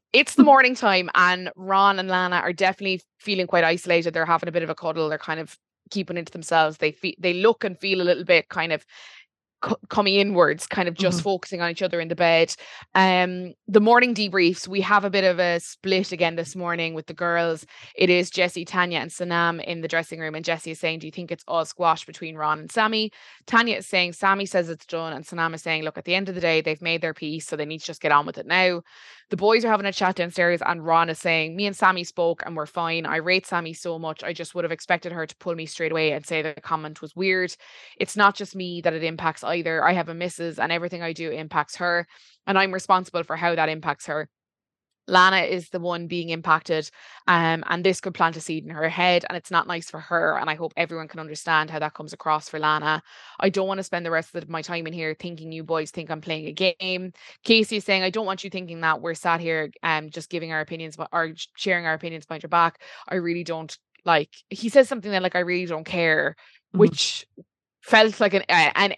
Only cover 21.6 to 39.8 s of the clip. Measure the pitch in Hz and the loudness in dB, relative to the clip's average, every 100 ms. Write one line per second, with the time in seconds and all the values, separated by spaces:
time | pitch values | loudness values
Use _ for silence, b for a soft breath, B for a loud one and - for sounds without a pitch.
21.6 | 160 - 170 160 - 160 165 160 151 151 | -4 0 0 0 -2 -14 -14 -6 -2 -2
22.6 | 160 - 214 220 220 b b b - 233 | -4 0 2 2 -4 b b b 2 4
23.6 | 233 196 190 190 175 170 196 196 202 190 | 4 0 -2 -2 -2 0 2 2 0 -2
24.6 | 170 160 - 165 165 143 165 175 165 160 | -2 -6 -8 -8 -6 -10 -10 -4 -4 -4
25.6 | 165 160 156 - - 180 196 175 165 160 | -4 -4 -4 -8 -2 -2 0 -2 2 2
26.6 | 156 151 170 165 165 151 156 160 - 151 | 0 -4 -4 -4 -4 -6 -8 -8 -8 -6
27.6 | 147 160 - 156 156 147 143 - - 180 | -6 -8 -12 -4 2 2 2 -6 -2 2
28.6 | 185 175 - b b b b 180 202 226 | 2 0 -6 b b b b 0 4 4
29.6 | 226 214 196 190 185 185 170 175 175 175 | 4 2 0 0 -2 0 -4 0 2 2
30.6 | - 170 160 165 165 160 185 165 160 170 | -2 -4 2 2 2 -2 0 0 -2 -4
31.6 | 202 196 190 185 175 - 170 165 - 165 | -4 2 2 2 -4 -2 -2 -2 -6 -8
32.6 | 151 - 165 165 160 156 165 185 - 175 | -8 -4 -4 -4 -4 -4 0 0 0 -4
33.6 | 165 160 175 165 165 156 - 170 170 175 | -6 -10 -8 -8 -8 -8 -8 -8 -10 -6
34.6 | 170 160 - 175 175 170 160 - 185 165 | -6 -6 -2 -2 -2 -8 -10 -10 -8 -8
35.6 | 160 - 160 160 156 143 147 160 156 147 | -8 -6 -4 0 0 -2 -4 -4 -4 -8
36.6 | - 160 151 151 156 - 190 185 180 - | -6 -6 -6 -14 -14 -6 -2 0 -2 -6
37.6 | B B B B - 202 202 202 202 190 | B B B B -6 4 4 2 -8 -10
38.6 | 185 175 170 160 160 160 165 156 110 170 | -10 -2 -2 -2 -4 -4 -6 -4 -4 -4
39.6 | 165 160 | -2 2